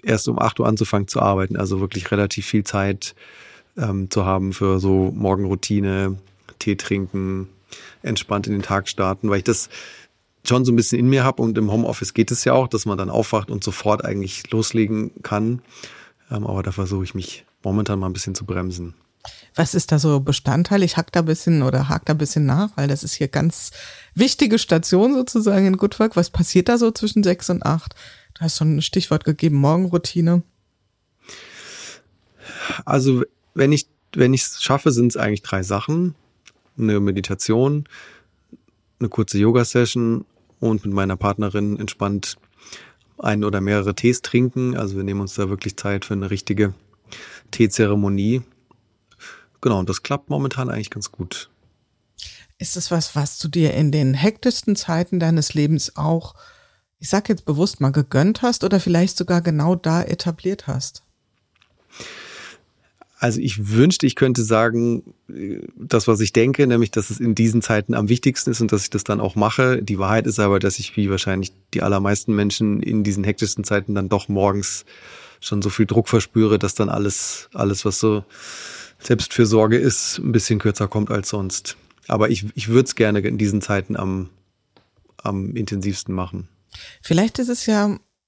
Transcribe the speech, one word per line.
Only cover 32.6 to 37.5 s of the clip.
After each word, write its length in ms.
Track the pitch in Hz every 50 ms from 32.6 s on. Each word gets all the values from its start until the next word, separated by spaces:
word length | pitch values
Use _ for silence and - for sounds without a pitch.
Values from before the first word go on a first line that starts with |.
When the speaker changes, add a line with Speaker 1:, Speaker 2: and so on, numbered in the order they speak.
| - - - - -
Speaker 1:
Also 400 | - - 139 131 135 127 123 - - _ _ _ _ -
wenn 180 | - 135 143
ich, 160 | 151 143 - _ _ _ _ _
wenn 200 | - 147 127 127
ich's 300 | 135 127 - - - -
schaffe, 300 | - - 131 139 - 160
sind's 240 | 123 120 120 120 -
eigentlich 260 | 113 113 107 107 101
drei 220 | - - 95 95 92
Sachen. 500 | 98 104 101 - - 156 170 180 175 151 _ _ _ _ _ _ - - _ _ _ _ 135
Eine 220 | 113 107 104 101
Meditation, 880 | 101 101 95 101 95 - 98 - - -